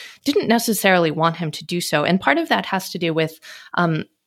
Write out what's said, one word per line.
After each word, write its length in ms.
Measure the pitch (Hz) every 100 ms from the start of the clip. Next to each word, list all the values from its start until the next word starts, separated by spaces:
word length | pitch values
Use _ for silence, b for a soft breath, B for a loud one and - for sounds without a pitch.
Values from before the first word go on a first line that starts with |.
| B B
didn't 240 | 285 370 294
necessarily 640 | 233 226 196 196 180 165
want 260 | 156 165 165
him 140 | 160
to 160 | - 156
do 160 | 175
so. 200 | - 151
And 160 | 151 190
part 200 | 269 302
of 100 | 320
that 160 | 208
has 240 | - 190 -
to 80 | 175
do 140 | 170
with, 260 | 160 160 - B B B
um, 300 | - 170 156 - _